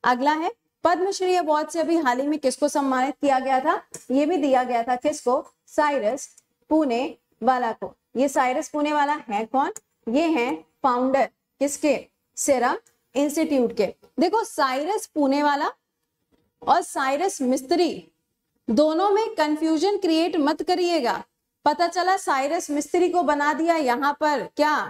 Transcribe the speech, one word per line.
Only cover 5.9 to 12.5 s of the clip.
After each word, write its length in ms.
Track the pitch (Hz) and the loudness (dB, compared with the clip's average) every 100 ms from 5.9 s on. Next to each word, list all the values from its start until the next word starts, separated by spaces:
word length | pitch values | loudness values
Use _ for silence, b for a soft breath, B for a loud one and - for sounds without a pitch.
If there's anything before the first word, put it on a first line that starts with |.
| 277 208 269 - _ _ _ _ | 0 -2 -4 -10 _ _ _ _
पुणे 460 | 311 294 233 294 - _ _ | 2 2 0 -4 -8 _ _
वाला 300 | 226 254 233 | 0 2 -2
को। 220 | 214 196 - _ - | -4 -10 -14 _ -2
ये 120 | 277 | 0
साइरस 400 | 294 254 262 302 | 2 0 -2 -4
पुणे 240 | 302 294 | -2 0
वाला 280 | 294 285 302 247 | 0 0 -2 -4
है 160 | 208 226 | -6 -2
कौन? 260 | 262 311 440 _ _ - | -2 -2 -6 _ _ -2
ये 200 | 254 330 | 0 2
है 260 | 311 247 311 - _ | 0 -2 -4 -10 _
founder 460 | 269 240 262 269 226 _ _ _ | -2 0 0 0 0 _ _ _
किसके? 380 | 285 - 302 233 - _ _ - | -4 0 0 0 -4 _ _ -6
सीरम 400 | - | 0